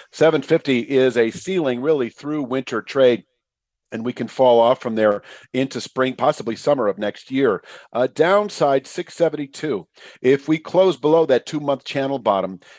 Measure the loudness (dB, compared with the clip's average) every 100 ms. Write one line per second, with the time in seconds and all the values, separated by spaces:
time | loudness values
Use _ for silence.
0 | -10 2 2 2 0 0 0 -2 0 2
1 | 2 2 0 -2 -6 -4 -2 -2 -2 -2
2 | -2 -8 -8 -8 -4 -6 -4 -8 -4 2
3 | 4 2 -4 _ _ _ _ _ _ -10
4 | -8 -8 -6 0 4 6 4 2 -2 0
5 | 0 0 -6 -20 -8 -6 -4 -6 -8 -4
6 | -4 -2 -2 -2 -6 -4 -2 0 0 -2
7 | -6 -8 -6 0 0 0 -6 -20 -8 -4
8 | -2 2 2 2 0 0 0 0 -2 -12
9 | -10 -2 -2 -2 -10 -8 -6 -6 -8 _
10 | -20 -2 2 2 2 -2 0 2 2 2
11 | 2 2 4 2 0 -6 -4 -4 -6 -6
12 | -4 -4 0 0 -2 -8 -18